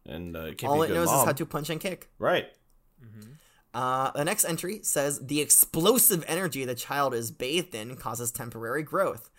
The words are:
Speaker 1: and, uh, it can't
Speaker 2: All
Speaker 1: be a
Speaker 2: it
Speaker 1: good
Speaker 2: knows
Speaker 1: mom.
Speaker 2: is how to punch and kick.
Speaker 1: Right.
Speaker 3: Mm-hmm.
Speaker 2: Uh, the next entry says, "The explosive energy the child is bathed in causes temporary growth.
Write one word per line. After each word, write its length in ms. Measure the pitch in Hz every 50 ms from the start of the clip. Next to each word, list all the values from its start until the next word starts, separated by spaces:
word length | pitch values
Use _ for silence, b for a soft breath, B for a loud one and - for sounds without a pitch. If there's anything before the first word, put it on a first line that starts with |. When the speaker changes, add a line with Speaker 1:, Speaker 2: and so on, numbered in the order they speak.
| -
Speaker 1:
and, 320 | - - 82 87 87 82
uh, 40 | 82
it 180 | 80 80 76 -
can't 120 | 120 135
Speaker 2:
All 60 | 143
Speaker 1:
be 60 | 151
a 20 | 160
Speaker 2:
it 40 | -
Speaker 1:
good 60 | -
Speaker 2:
knows 100 | 170 170 165
Speaker 1:
mom. 120 | 120 139
Speaker 2:
is 40 | 123
how 80 | -
to 140 | 143 - -
punch 240 | - - 151 151 -
and 100 | 160 160
kick. 300 | - 190 175 - - _ _ -
Speaker 1:
Right. 300 | 104 139 180 156 - - - _ _ _ _ _ _ _ _ _
Speaker 3:
Mm-hmm. 280 | 127 110 107 110 107 113 143 156 B B B B B _
Speaker 2:
Uh, 380 | - 120 127 127 131 131 135 131
the 140 | - 143 147
next 200 | 170 214 208 -
entry 360 | 156 165 160 - 143 107 107
says, 440 | - - - 151 139 143 143 143 143
"The 140 | 120 139 151
explosive 840 | 143 139 - - - - - 160 165 202 254 233 - - 208 165 143 -
energy 360 | 160 175 190 160 127 135 131
the 80 | 123 123
child 400 | 123 - - 135 143 143 135 123
is 160 | 117 117 113
bathed 440 | 113 - 123 127 156 180 170 - -
in 220 | 113 107 120 127
causes 340 | - - 110 113 120 120 113
temporary 520 | - - 113 117 110 113 113 113 127 151
growth. 480 | 156 - - 185 190 143 - - - - _